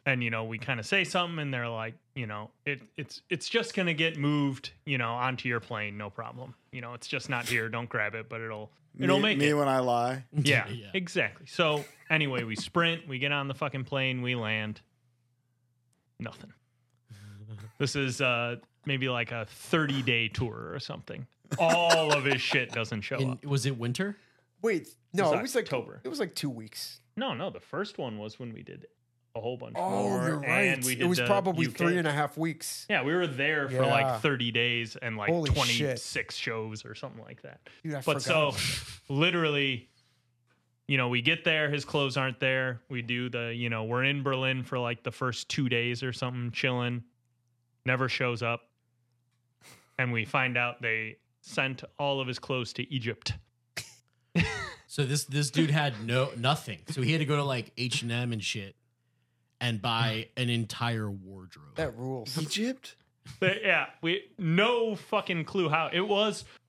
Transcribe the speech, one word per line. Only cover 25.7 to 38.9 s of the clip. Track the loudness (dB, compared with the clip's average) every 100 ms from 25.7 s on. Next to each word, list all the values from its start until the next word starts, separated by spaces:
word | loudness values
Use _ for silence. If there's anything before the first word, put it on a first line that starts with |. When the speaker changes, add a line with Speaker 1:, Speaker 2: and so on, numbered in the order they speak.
| -2 -4 -8
Speaker 4:
it | -8
was, | -4
like, | -4
two | -2 -6
weeks. | -6 -10 -12 -12 -14 _ -6
Speaker 1:
No, | -4
no, | -4 -6
the | -8
first | -8 -6 -6 -6
one | -6 -6
was | -8 -10
when | -12
we | -12
did | -14 -16 -18 _ _ _ _
a | -6
whole | -4 -6
bunch | -8 -4
Speaker 4:
Oh, | 0 2 2
Speaker 1:
more, | 2 2
Speaker 4:
you're | 0 2
Speaker 1:
and | 4 4 4
Speaker 4:
right. | 0
Speaker 1:
we |
Speaker 4:
It | 2
Speaker 1:
did | 2
Speaker 4:
was | 4
Speaker 1:
the | 4
Speaker 4:
probably | 4 4 2 0
Speaker 1:
U |
K. | 2
Speaker 4:
three | 2 4
and | 2
a |
half | 2 0 0
weeks. | -2 -2 -6 -8 0
Speaker 1:
Yeah, | 0
we | 2
were | 2 2
there | 2 2 2 0
for, | 2
like, | 6 6 4
Speaker 4:
Yeah. | 4
Speaker 1:
thirty | 2 2 2
days | 2 4 2 -2 -6
and, | -6 -2
like, | 0
Speaker 4:
Holy | 2 2
shit. | 2
Speaker 1:
twenty-six | 4 2 0 -2 -4 -6 -4
shows | -4 -4 -4 -4 -8 -12
or |
something | -12 -12 -14
like | -16 -16
that. | -18 -18 -20 -14
Speaker 4:
Dude, | -8
I | -4
Speaker 1:
But | 0 0
Speaker 4:
forgot. | 2 2 2
Speaker 1:
so, | 0 -2 -4 -6